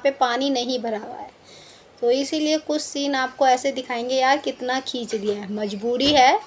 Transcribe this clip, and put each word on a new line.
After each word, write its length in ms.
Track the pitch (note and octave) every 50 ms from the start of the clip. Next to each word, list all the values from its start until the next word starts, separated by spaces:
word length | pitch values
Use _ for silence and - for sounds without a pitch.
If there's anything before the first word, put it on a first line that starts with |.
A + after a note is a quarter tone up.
पे 80 | - C#4
पानी 380 | C4+ - C4 B3 A#3+ B3+ C4+ C#4
नहीं 280 | C4+ A#3+ B3 A#3+ B3+ A#3+
भरा 200 | G#3+ A#3 G#3+ G#3
हुआ 180 | - - -
है। 120 | - - - - - - - - - - - - - - - - -
तो 80 | B3 A#3+
इसीलिए 460 | B3 C4+ C#4 C4+ D#4+ D#4 D4+ D4+ D#4 D#4
कुछ 220 | D#4 - D4+ D4+
सीन 340 | D4 - - C#4+ C#4+ C#4+ C#4
आपको 320 | C4 C4 C4 - - C#4
ऐसे 260 | C4 B3+ B3+ - C#4
दिखाएंगे, 420 | C4 C4 B3+ - B3 A#3 A#3+ B3 C4
यार 240 | C4 B3+ C4 C#4 D4+
कितना 400 | - C4+ C4 - - B3 B3+ C4
खींच 340 | C4 - - B3 A#3 - -
दिया 200 | G#3+ G3 G#3+ G3+
है, 180 | G#3 G#3 F#3
मजबूरी 600 | G#3 G#3 G#3+ G3+ G#3 G3 G#3+ A#3+ B3 B3 C4+ C#4+
है, 260 | D4 C#4+ B3 C4 F4 G#4+ -